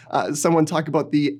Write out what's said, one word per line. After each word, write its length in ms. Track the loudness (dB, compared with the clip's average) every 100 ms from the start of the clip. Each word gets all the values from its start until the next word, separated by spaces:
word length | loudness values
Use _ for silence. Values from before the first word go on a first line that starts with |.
| -4
uh, 220 | -2 -2
someone 300 | -2 2 4
talk 240 | 2 0 0
about 240 | -2 0
the 260 | 0 0